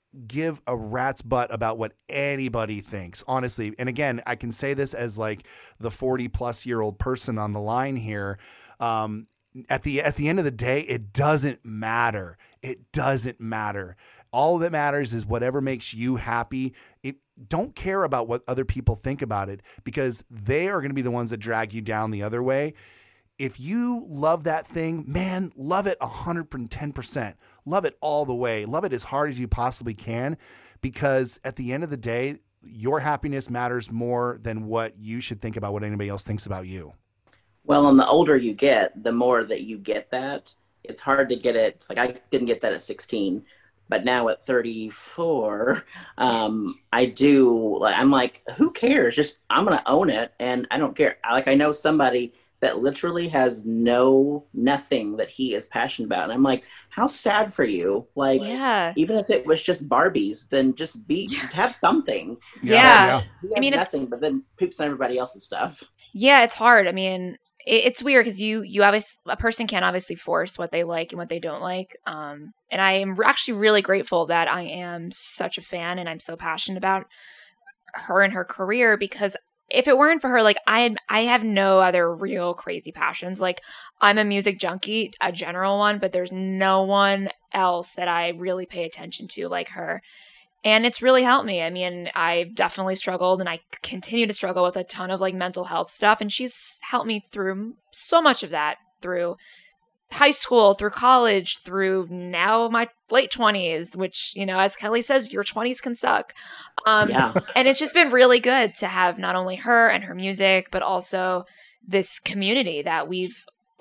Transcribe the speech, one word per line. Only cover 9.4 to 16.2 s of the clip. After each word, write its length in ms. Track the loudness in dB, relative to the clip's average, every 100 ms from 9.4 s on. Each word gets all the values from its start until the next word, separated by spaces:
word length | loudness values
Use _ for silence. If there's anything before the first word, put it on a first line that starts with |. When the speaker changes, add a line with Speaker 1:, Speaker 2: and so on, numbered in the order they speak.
| _ -20 -6
Speaker 1:
at 140 | -4
the, 180 | -2 -2
at 140 | -2 -2
the 140 | 0
end 100 | 0
of 60 | -2
the 60 |
day, 300 | -2 -2 -2
it 300 | -2 -6 -6
doesn't 540 | 0 2 2 0 -6 -10
matter. 720 | -8 -4 0 0 -2 -8 -16 _ _
It 300 | -14 -14 _
doesn't 500 | -4 0 0 -4 -8
matter. 560 | -8 -6 -6 -6 -10 -16 _ _ _
All 280 | 0 2 2
that 120 | 0
matters 420 | 0 0 -2 -2
is 120 | -6 -4
whatever 360 | -2 -2 -2
makes 320 | -4 -4 -8 -6
you 220 | -4
happy. 560 | -4